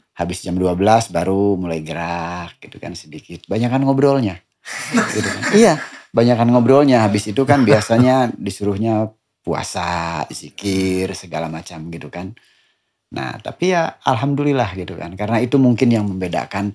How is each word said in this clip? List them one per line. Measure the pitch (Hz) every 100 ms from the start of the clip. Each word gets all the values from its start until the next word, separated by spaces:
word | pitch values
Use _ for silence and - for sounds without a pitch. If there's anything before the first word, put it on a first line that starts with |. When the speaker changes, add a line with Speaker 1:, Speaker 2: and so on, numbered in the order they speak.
| _
Speaker 1:
Habis | - 87 87
jam | 95
dua | 90 92
belas | 90 101 113 107
baru | 85 87 98 101
mulai | 92 87 82
gerak | 78 80 85 87 85 87 85 -
gitu | - -
kan | 85
sedikit. | 87 78 78 - 87 -
Banyakan | 104 120 131
ngobrolnya. | 139 135 139 139 107 90 _ _ -
Speaker 2:
<laughs> | - - 233 214
Speaker 1:
Gitu | 107 -
kan. | - -
Iya, | 208 220 151 - - -
banyakan | 117 120 117 120
ngobrolnya. | 123 117 135 143 120
Habis | 107 104 107
itu | 104
kan | 131 143
biasanya | 120 107 - 117 127 131 120
disuruhnya | - 101 - 104 101 113 107 110 - _ _
puasa, | - 80 - - 87 87 82 82 -
zikir, | - 73 - 101 95 95 92 92
segala | 92 87 80 80
macam | 80 - 85 80
gitu | 82 73
kan. | 87 95 117 _ _ _ _ _ _ _
Nah, | - 131 -
tapi | - - 180
ya | 180 160 -
alhamdulillah | - 120 139 143 147 139 104
gitu | 92 90
kan. | 87 82
Karena | 95 104 113
itu | 117 139
mungkin | 127 117 120
yang | 117 104
membedakan, | 92 90 85 62 98 101